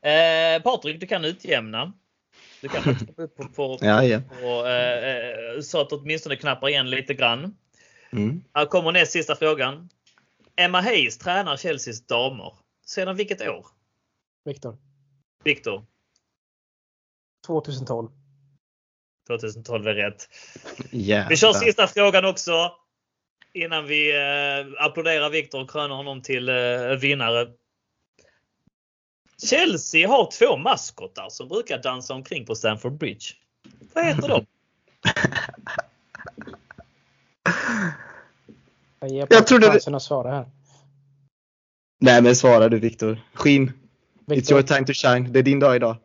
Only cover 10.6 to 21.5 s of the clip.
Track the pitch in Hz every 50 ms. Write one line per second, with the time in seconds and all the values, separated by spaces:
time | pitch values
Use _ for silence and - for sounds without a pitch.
10.6 | 180 180 180 180 185 233 240 185 135 117 - - - 180 180 190 202 170 143 135
11.6 | - 180 156 135 - - 113 113 _ _ 123 117 123 135 139 113 92 90 _ _
12.6 | _ _ _ _ _ - - - 185 185 190 185 208 202 196 185 110 - 104 85
13.6 | - - _ _ _ _ _ _ _ _ _ _ _ _ _ _ _ 151 139 -
14.6 | - 127 113 - _ _ _ _ _ _ _ _ _ _ _ _ _ - 143 -
15.6 | - 113 101 98 110 _ _ _ _ _ _ _ _ _ _ _ _ _ _ _
16.6 | _ _ _ _ _ _ _ _ _ _ _ _ _ _ _ _ _ - 165 156
17.6 | 151 - 143 131 131 127 127 117 120 113 _ _ _ _ _ _ _ _ _ _
18.6 | _ _ _ _ _ _ _ _ _ _ _ _ _ _ 120 117 113 110 104 113
19.6 | 113 - 120 110 104 110 107 104 101 101 101 _ - _ _ - - - - -
20.6 | - - - - - - - - 95 98 104 104 98 - 165 151 - 220